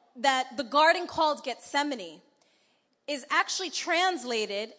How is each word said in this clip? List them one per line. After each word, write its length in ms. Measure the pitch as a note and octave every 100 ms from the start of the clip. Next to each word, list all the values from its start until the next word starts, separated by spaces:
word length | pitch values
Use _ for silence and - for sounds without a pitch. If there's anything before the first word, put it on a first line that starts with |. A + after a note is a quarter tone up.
| _ B3
that 400 | C4+ C4 C4 A#3
the 60 |
garden 440 | A#3 C#4+ D#4 F4 F4
called 360 | - D#4 D4
Gethsemane 800 | C4 A#3 - C#4+ D4 B3 E3+ D#3+ _ _ _ _ _ _ _ _ -
is 180 | C#4+ -
actually 400 | D#4 G4 - F4+
translated 1040 | - E4 E4+ F#4 E4+ B3 A3+ G#3+ G3+ A3+